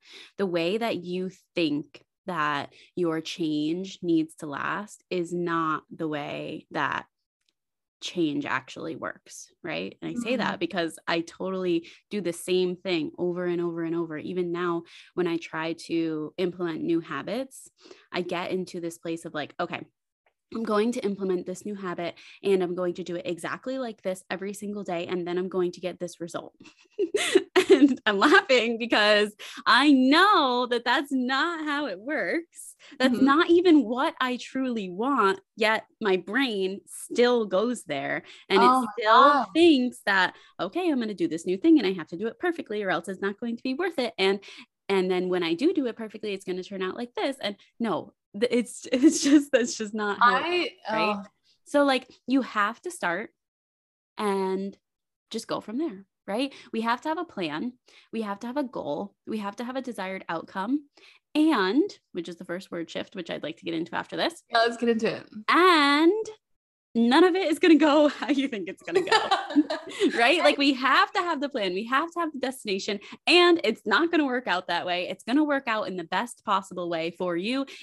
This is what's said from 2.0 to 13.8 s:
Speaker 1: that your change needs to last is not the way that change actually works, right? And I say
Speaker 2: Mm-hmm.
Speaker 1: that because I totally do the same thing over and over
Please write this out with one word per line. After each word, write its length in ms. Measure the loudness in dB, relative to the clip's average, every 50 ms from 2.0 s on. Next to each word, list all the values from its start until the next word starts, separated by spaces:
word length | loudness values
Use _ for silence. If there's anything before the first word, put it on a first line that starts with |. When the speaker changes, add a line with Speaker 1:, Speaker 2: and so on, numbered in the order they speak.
| _ _ _ _ -12
Speaker 1:
that 480 | -8 -4 -2 -2 -2 -2 -4 -6 -8 _ -20 -20 _ -6
your 260 | -2 -2 -2 -2 -4
change 760 | -6 -8 -6 -4 -4 -2 -2 -2 -2 -2 -2 -4 -6 -10 -12 -6
needs 320 | -2 0 2 2 0 -2 -6
to 100 | -12 -12
last 560 | -10 -8 -6 -6 -6 -6 -6 -8 -12 -18 -16 _ -6
is 200 | -4 -4 -4 -4
not 520 | -4 -4 -2 -2 -2 -2 0 -2 -2 -4 -6 -12 -10
the 120 | -8 -6
way 580 | -6 -6 -6 -6 -8 -8 -10 -10 -10 -12 -12 -12 -8
that 340 | -4 -4 -2 -2 -2 -4 -8 _ _ _ _ _ _ _ _ _ _ _ _ _ _ _ _ _ _ _
change 460 | -12 -8 -4 -2 -2 -2 -2 -4 -4
actually 500 | -4 -4 -4 -6 -10 -14 -14 -12 -12 -12
works, 560 | -10 -10 -10 -12 -12 _ -20 -20 -20 -20 -20 _ _ -12
right? 340 | -10 -8 -8 -8 -10 -12 -12 -12
And 80 | -10
I 20 | -8
say 200 | -6 -4 -4 -4
Speaker 2:
Mm-hmm. 40 | -2
Speaker 1:
that 180 | -2 -4 -4 -4
because 400 | -6 -6 -4 -4 -4 -6 -6 -8 -6
I 140 | -4 -4 -2
totally 640 | -4 -6 -10 -10 -8 -6 -4 -4 -2 -2 -2 -2 -4 -8 -18 -20 _ -10
do 100 | -8 -6
the 120 | -4 -6 -6
same 420 | -6 -4 0 0 2 2 0 -2
thing 360 | -4 -6 -4 -2 -2 -4 -4 -6
over 280 | -4 -4 -4 -4 -2 -4
and 140 | -2 -2 -2
over 240 | -4 -4 -4 -6